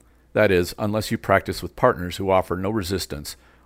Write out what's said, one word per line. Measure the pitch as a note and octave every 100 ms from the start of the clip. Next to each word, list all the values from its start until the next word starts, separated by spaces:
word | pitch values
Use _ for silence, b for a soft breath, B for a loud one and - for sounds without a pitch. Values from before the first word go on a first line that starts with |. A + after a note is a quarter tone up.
| b b b
That | - G#2+
is, | F2 F2 -
unless | G#2+ G#2+ -
you | A2
practice | - G2 - -
with | F2 -
partners | B2+ F#2 F2+ E2
who | F#2+
offer | F#2 - F2+
no | F#2+
resistance | A2 F2+ F#2+ - D2 D2+ - b b